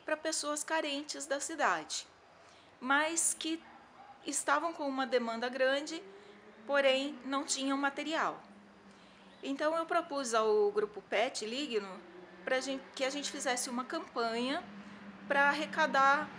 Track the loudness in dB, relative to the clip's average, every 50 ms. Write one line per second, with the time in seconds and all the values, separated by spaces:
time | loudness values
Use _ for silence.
0 | -4 -4 -4 -2 -2 -2 -2 -2 -2 -2 -4 -4 -2 -2 0 0 0 0 -2 -4
1 | -4 -6 -8 -8 -4 -4 -4 -2 -2 -4 -2 2 2 2 2 0 -2 -6 -8 -8
2 | -8 -10 -18 -20 -20 -20 -20 -20 -20 -20 -20 -20 -20 -20 -18 -8 0 4 4 4
3 | 4 2 0 0 0 0 0 -2 -4 -4 -6 -6 -8 -14 -20 -20 -20 -20 -20 -20
4 | -20 -20 -20 -14 -8 -4 -4 -2 0 2 2 2 2 -2 -4 -4 -4 -4 -2 -2
5 | -2 2 2 0 0 0 -4 -4 -4 -4 0 0 2 2 2 0 -2 -4 -8 -10
6 | -10 -12 -18 -18 -20 -20 -20 -20 -20 -20 -20 -14 -6 0 2 4 6 6 4 4
7 | 2 -2 -6 -8 -6 -2 -2 -2 0 -2 -4 -2 0 -2 0 2 0 0 -2 -2
8 | -6 -4 -2 0 0 0 -2 -6 -12 -20 -20 -20 -20 -20 -20 -20 -20 -20 -20 -20
9 | -20 -20 -20 -20 -20 -20 -18 -10 -6 -6 -4 0 0 2 2 0 0 0 0 0
10 | 0 0 -4 -4 -2 2 4 4 6 6 6 6 6 4 4 2 0 0 -2 -10
11 | -8 -2 0 2 2 2 0 -4 -6 -4 -4 -4 -4 -2 -2 -2 -4 -4 -10 -14
12 | -16 -16 -18 -18 -18 -18 -16 -8 -2 0 0 0 0 -2 -6 -6 -8 -10 -6 -2
13 | -2 -2 -2 -2 -6 -6 -6 -4 -2 0 0 0 -2 -4 -4 -4 -4 -4 -4 -6
14 | -6 -6 -4 -2 0 0 0 0 0 0 -2 -2 -4 -8 -14 -16 -16 -16 -16 -16
15 | -16 -16 -16 -12 -4 0 4 6 6 6 4 2 0 -2 2 2 2 4 6 6
16 | 8 8 6 6 2 -2 -8